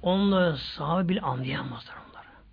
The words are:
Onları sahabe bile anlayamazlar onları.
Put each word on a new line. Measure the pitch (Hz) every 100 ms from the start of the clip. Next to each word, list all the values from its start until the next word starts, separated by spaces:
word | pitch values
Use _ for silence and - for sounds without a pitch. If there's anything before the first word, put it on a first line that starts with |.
Onları | 175 190 202 190 180 143
sahabe | - - 147 175 180
bile | 190
anlayamazlar | 156 127 131 143 135 117 -
onları. | - - - - - -